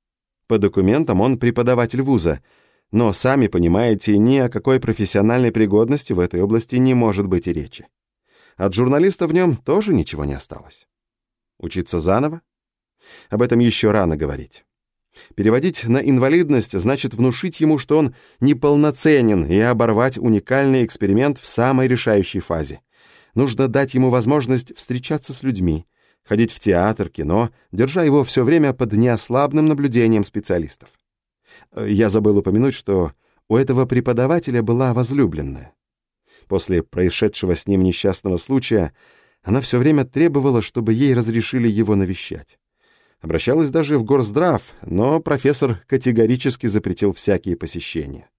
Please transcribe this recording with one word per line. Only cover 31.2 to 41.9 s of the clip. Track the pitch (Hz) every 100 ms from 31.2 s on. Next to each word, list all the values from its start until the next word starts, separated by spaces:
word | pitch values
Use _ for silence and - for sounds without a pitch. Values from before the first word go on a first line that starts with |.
| _ _ _ - _
Э, | - 104
я | 104 110
забыл | 107 107 101
упомянуть, | 98 101 131
что | 131 - 95 82 - _ _ _
у | 113
этого | 135 127 131
преподавателя | 123 123 117 127 170 165 120
была | 107 120 131
возлюбленная. | 117 120 139 113 76 71 67 - _ _ _ _ _ _ _ _
После | 95 - 90
происшедшего | - - 90 - 107 - 92 85
с | -
ним | 98
несчастного | 92 85 101 92 98 87
случая | - 135 127 110 80 - _ _ _ _
она | - 120
всё | 123 123
время | 135 151
требовала, | 131 139 170 143 139 120
чтобы | 104 - 110
ей | 113 143
разрешили | 123 113 113 110 131 117
его | 104 110